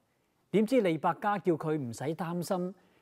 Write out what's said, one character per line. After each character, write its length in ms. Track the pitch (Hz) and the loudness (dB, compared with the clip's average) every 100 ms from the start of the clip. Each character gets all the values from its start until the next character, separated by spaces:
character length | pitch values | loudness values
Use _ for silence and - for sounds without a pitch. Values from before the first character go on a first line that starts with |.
| _ _ _ _ _ | _ _ _ _ _
點 140 | 185 214 | 2 4
知 160 | 262 | 4
利 160 | 190 160 | 2 2
百 160 | 180 160 | 0 0
加 160 | 214 202 | -2 0
叫 160 | - | 0
佢 240 | 160 160 156 | 0 0 -2
唔 160 | 123 | -4
使 100 | 113 135 160 | -6 -6 -4
擔 260 | 165 175 | -4 -4
心， 320 | 165 185 180 - _ _ | -2 -2 -4 -8 _ _